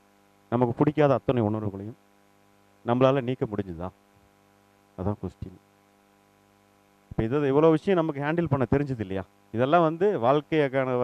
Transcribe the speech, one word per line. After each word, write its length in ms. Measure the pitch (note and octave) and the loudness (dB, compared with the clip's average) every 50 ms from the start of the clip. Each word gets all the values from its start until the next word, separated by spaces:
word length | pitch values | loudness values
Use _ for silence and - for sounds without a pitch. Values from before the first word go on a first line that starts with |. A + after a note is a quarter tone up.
| _ _ _ _ _ _ _ _ _ _ A#2 | _ _ _ _ _ _ _ _ _ _ -2
நமக்கு 200 | A#2+ B2+ A#2+ A#2 - | 0 0 0 0 0
பிடிக்காத 320 | D3+ D3 D3+ - D3 C#3+ C3 A2+ | 0 0 2 2 2 2 2 0
அத்தனை 220 | - - C3 B2 A2+ G#2 | 0 -2 0 0 0 0
உணர்வுகளையும் 500 | G#2+ A2 G#2+ G#2 F#2+ G2 G2+ G#2+ B2 - _ _ _ _ _ _ _ _ _ _ _ _ _ _ _ _ _ A2+ | -2 -4 -6 -8 -10 -10 -12 -14 -16 -18 _ _ _ _ _ _ _ _ _ _ _ _ _ _ _ _ _ -2
நம்மளால 320 | A#2+ B2 C3 C3 C3+ C#3 B2 A#2+ | 0 2 2 2 2 0 -2 -4
நீக்க 160 | C3 - C3+ A#2 | -4 -4 -6 -6
முடிஞ்சுதா? 360 | G#2 G2+ G2+ F#2+ F2 D#2+ F2 F#2 - _ _ _ _ _ _ _ _ _ _ _ _ _ _ _ _ _ _ _ _ - | -4 -6 -6 -6 -10 -10 -10 -12 -12 _ _ _ _ _ _ _ _ _ _ _ _ _ _ _ _ _ _ _ _ -6
அதான் 200 | F#2+ G2 G#2 - | -4 -4 -4 -4
கொஸ்டின். 400 | - F2+ - _ - F#2 F#2 - _ _ _ _ _ _ _ _ _ _ _ _ _ _ _ _ _ _ _ _ _ _ _ _ _ _ _ _ _ _ | -8 -12 -12 _ -16 -16 -16 -20 _ _ _ _ _ _ _ _ _ _ _ _ _ _ _ _ _ _ _ _ _ _ _ _ _ _ _ _ _ _
இப்ப 140 | - - A2 A2+ | -4 -4 -2 0
இது, 100 | B2 D3+ D3 C#3 | 0 0 2 2
இவ்வளவு 240 | C3+ C#3+ D#3 E3 D#3+ D#3 | 4 4 6 6 4 4
விஷயம் 220 | - - G3 F3 | 2 0 0 0
நமக்கு 220 | D#3+ D#3+ D3 C#3 C#3+ | 0 -2 -4 -4 -4
handle 260 | D3 D#3+ E3+ F3 D#3 | -2 -2 -2 -2 0
பண்ண 140 | - C#3+ B2 - - | 0 0 0 0 0
தெரிஞ்சது 300 | C#3 C#3+ C3 C3 A2+ G#2 | 0 0 -2 -4 -6 -6
இல்லையா? 180 | F#2 F#2+ F#2+ F#2 - _ _ _ _ - | -6 -6 -8 -8 -10 _ _ _ _ -4
இதெல்லாம் 300 | A2 B2 C3+ D#3 F3 E3+ D#3 | -2 0 2 4 4 4 2
வந்து 180 | D#3+ E3 F#3 G#3+ G3+ C#3+ A2+ | 2 0 0 0 0 0 2
வாழ்க்கைக்கான 720 | A#2+ C#3 D3+ D3 - D#3+ D#3 D3 C3+ B2 C3+ C3 B2+ B2+ B2 | 2 2 2 0 0 0 0 0 0 0 -2 -2 0 0 -2